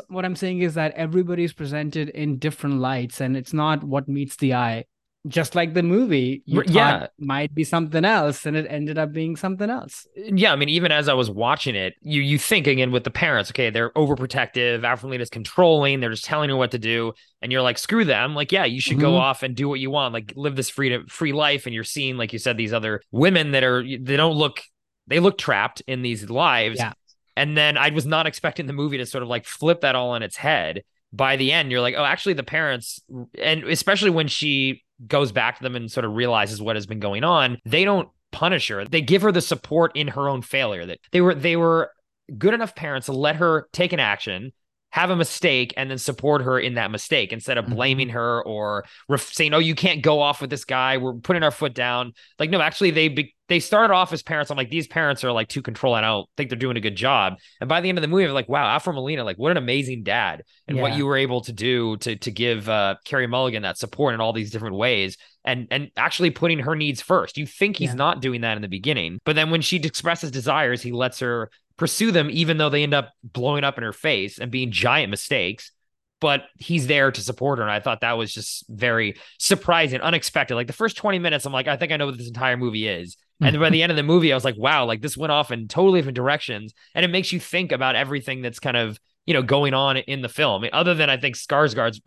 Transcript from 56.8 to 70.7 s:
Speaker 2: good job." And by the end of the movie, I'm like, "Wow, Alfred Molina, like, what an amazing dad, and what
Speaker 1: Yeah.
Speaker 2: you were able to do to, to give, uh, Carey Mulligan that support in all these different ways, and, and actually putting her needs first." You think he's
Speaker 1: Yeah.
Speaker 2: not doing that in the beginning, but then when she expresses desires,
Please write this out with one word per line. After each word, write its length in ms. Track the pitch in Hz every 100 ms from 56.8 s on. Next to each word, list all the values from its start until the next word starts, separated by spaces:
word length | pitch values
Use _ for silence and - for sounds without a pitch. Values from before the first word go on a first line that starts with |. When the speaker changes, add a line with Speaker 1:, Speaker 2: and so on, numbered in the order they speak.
Speaker 2:
good 140 | 107 98
job." 400 | 123 131 95 95 - -
And 80 | 131
by 140 | 165
the 80 | 180
end 80 | 180
of 40 |
the 60 | 151
movie, 160 | 185 175
I'm 60 |
like, 180 | 139 117
"Wow, 160 | 139 117
Alfred 280 | 143 185 143
Molina, 300 | 131 156 110
like, 120 | 92
what 140 | 143
an 60 | 175
amazing 460 | 120 135 131 123
dad, 400 | 95 113 98 76 - _ -
and 100 | 135
what 120 | 139
Speaker 1:
Yeah. 60 | 147
Speaker 2:
you 80 | 139
were 120 | 135
able 240 | 135 123
to 100 | 120
do 440 | 110 117 123 117 107
to, 180 | 120 107
to 160 | -
give, 360 | 104 120 113 104
uh, 260 | 107 98 95 -
Carey 220 | 139 123
Mulligan 360 | 127 131 110
that 140 | 95 -
support 360 | 117 - 143 113
in 60 |
all 120 | 113
these 180 | 113 104
different 240 | 107 110 98
ways, 400 | 123 110 95 - - _ -
and, 220 | 127 120
and 220 | 135 143 -
actually 340 | 131 - 175
putting 280 | - 170 156
her 160 | 131 156
needs 240 | 151 127
first." 360 | - 180 85 -
You 80 | 147
think 300 | - 202 208
he's 140 | 143
Speaker 1:
Yeah. 60 | 123
Speaker 2:
not 260 | 147 170
doing 200 | 131 120
that 140 | 117 107
in 60 |
the 60 | 104
beginning, 500 | 95 107 135 82 90 -
but 100 | 156
then 140 | 156
when 100 | 165
she 160 | 151 185
expresses 540 | 151 - 170 170 156
desires, 500 | 131 120 143 139